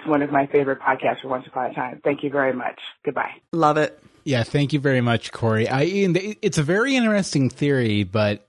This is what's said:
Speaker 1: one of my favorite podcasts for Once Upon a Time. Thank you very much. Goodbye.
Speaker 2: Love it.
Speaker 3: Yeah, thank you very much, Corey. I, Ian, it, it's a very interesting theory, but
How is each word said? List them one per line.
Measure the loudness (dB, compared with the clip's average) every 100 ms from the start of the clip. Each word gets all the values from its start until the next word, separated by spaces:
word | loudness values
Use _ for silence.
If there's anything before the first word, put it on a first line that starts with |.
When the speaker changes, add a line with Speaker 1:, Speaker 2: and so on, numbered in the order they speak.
| 0
Speaker 1:
one | 0
of | 2
my | 0 2
favorite | 2 0 -2
podcasts | -2 -2 -2 -4
for | -4
Once | -6 -6
Upon | -6 -6
a |
Time. | -4 -8 -4
Thank | -4 -2
you | -2
very | 0 0
much. | -2 -6 -10 -16 -10
Goodbye. | -6 -6 -6 -10 _
Speaker 2:
Love | 2 2 4
it. | 0 -4 -20 _
Speaker 3:
Yeah, | -2 -2
thank | 0 0 0
you | 0
very | 2 2
much, | 2 0 -2
Corey. | -4 0 2 0
I, | 0
Ian, | 0 2 2 2
it, | -2 -4
it's | -2 0
a |
very | 0 2 2 2
interesting | 2 2 0 0 0
theory, | 0 0 2 2 2
but | 0 0 0 0